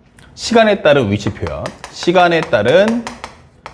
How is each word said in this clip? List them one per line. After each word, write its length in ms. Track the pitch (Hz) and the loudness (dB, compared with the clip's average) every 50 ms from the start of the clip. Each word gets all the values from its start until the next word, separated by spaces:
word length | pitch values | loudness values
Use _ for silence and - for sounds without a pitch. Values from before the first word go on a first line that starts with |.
| _ _ _ _ - - - | _ _ _ _ -20 -20 -16
시간에 460 | - - - 226 233 220 214 196 - | -10 -4 0 2 4 4 4 2 2
따른 280 | - 156 143 143 117 101 | 2 2 4 4 2 0
위치 200 | 104 101 - - | -2 -2 -4 -6
표현. 340 | - - 101 80 73 76 - - - - - - | -8 -8 -8 -10 -8 -8 -10 -12 -12 -16 -20 -18
시간에 500 | - - - 180 175 180 175 170 170 160 | -12 -6 -2 0 2 2 2 2 2 0
따른 640 | 151 - 123 110 104 120 151 185 208 226 233 240 233 - - - - - - - _ _ _ _ - - | -2 -2 -2 0 2 4 4 4 4 2 0 -4 -6 -10 -14 -16 -18 -18 -18 -20 _ _ _ _ -20 -20